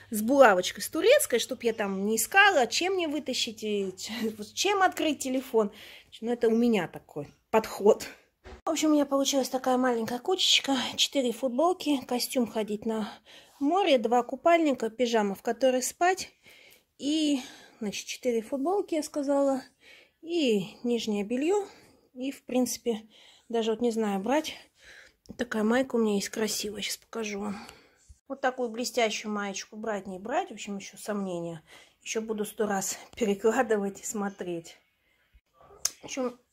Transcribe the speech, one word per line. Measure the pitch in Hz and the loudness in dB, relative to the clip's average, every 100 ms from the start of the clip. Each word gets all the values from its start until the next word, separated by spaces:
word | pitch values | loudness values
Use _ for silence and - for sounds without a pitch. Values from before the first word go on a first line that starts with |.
| - | -8
с | 214 | -4
булавочкой, | 220 277 247 180 185 - | 4 8 10 8 2 -4
с | - | -6
турецкой, | 311 359 571 - 233 | 2 6 6 4 0
чтоб | - 247 | -2 -4
я | 233 | -2
там | 220 202 190 196 | -2 -2 -2 0
не | 226 | 0
искала, | - 392 403 349 233 | 2 6 6 6 2
чем | - 349 | 2 0
мне | 381 330 | 0 -2
вытащить, | 302 262 247 - 214 214 | -2 -4 -4 -4 -6 -4
и | 202 196 185 | -2 -2 -6
ч-, | - 226 220 | -10 -6 -6
<laughs> | 214 214 | -6 -10
чем | - 381 403 | -4 0 2
открыть | 370 - 311 277 | 2 2 -2 -2
телефон. | 262 262 254 220 208 - - - - - | -2 -4 0 2 0 -2 -20 -20 -20 -10
Ну, | 220 | -6
это | 240 233 | 0 2
у | 226 | 4
меня | 240 214 160 | 4 2 0
такой | 151 - - 143 _ _ | -8 -14 -12 -12 _ _
подход. | 220 214 - 202 - - - _ _ - - | 0 0 2 4 4 2 -16 _ _ -20 -10
В | - | -4
общем, | 320 311 | 0 4
у | |
меня | 302 285 | 4 4
получилась | 277 277 277 254 | 0 2 0 0
такая | 262 262 254 | -2 0 2
маленькая | 254 233 220 240 | 2 0 -2 -4
кучечка. | - 370 - 269 - 269 233 214 | -2 0 4 4 4 0 -2 -2
Четыре | - 285 247 | 0 2 0
футболки, | 214 269 240 339 359 294 285 - | 0 -2 2 2 2 0 -2 -2
костюм | 247 - 262 226 | -4 -2 0 0
ходить | 226 214 208 220 | -2 -4 -4 -4
на | 220 208 - - - - - | -4 -6 -10 -20 -20 -20 -4
море, | 277 359 381 262 | 0 2 4 4
два | 220 240 | 4 0
купальника, | 240 262 330 339 311 247 226 | 0 0 4 4 4 0 -2
пижама, | 220 240 226 208 196 | -2 0 2 0 -2
в | |
которой | - 226 262 254 | -6 0 2 2
спать. | 247 - 349 381 - _ - - - - _ - | -2 0 0 0 -4 _ -20 -20 -20 -20 _ -8
И, | 277 311 302 277 - - - - | -2 0 2 0 -4 -16 -20 -10
значит, | 208 - - | -8 -8 -10
четыре | - 254 233 | -6 -2 -2
футболки, | 220 277 277 403 - 320 | -2 -4 0 0 -2 -4
я | |
сказала, | 294 302 277 277 277 269 - _ - - - _ | -4 -4 0 2 2 0 -4 _ -20 -20 -20 _
и | 320 339 269 208 170 - | -6 0 2 2 -2 -6
нижнее | 240 240 220 208 | -4 -2 -2 -4
белье. | 202 247 302 415 392 - - _ _ | -2 -2 0 0 -2 -10 -20 _ _
И, | 254 269 | -10 -10
в | 269 | -10
принципе, | - 247 247 - 240 214 220 - - - - | -4 0 0 -2 -4 -4 -6 -20 -20 -20 -6
даже | 233 220 | -2 0
вот | 220 | 0
не | 240 | 0
знаю, | 220 214 196 | 0 0 -2
брать. | 208 285 311 - - _ - - - _ - - | 0 0 -2 -8 -18 _ -20 -20 -20 _ -14 -10
Такая | 240 220 | -6 -2
майка | 214 240 262 233 | 2 2 2 0
у | |
меня | 220 202 | 2 0
есть | 190 | -2
красивая, | - 214 - 214 202 | -4 -4 -4 -6 -8
сейчас | 190 - | -8 -8
покажу | _ 226 214 202 | _ -10 -8 -6
вам. | 208 202 - - _ _ - - - | -6 -8 -12 -20 _ _ -20 -20 -14
Вот | 269 | -4
такую | 262 254 247 | -4 -2 -4
блестящую | 220 240 - 226 214 214 | -4 -4 0 0 0 -4
маечку | 208 202 190 - 214 | -4 -4 -8 -12 -10
брать, | 226 202 196 | -6 -6 -6
не | 185 | -10
брать, | 208 302 381 | -6 -4 -4
в | |
общем, | 208 - 202 | -8 -10 -10
еще | - - | -12 -12
сомнения. | - 202 196 175 170 165 - - - _ | -8 -6 -4 -6 -8 -10 -16 -20 -20 _
Еще | - 226 | -10 -6
буду | 220 214 208 | -4 -6 -6
сто | - 208 | -4 -2
раз | 196 190 - - | -2 -4 -8 -12
<laughs> | - | -4
перекладывать | 220 202 226 233 233 214 202 196 | -2 2 2 2 2 0 -2 -6
и | - | -8
смотреть. | 220 202 202 180 170 165 - _ _ _ _ _ _ _ _ - - - - | -6 -6 -6 -8 -8 -10 -18 _ _ _ _ _ _ _ _ -20 -10 -10 -10
В | - | -12
общем, | - 247 247 _ | -8 -6 -8 _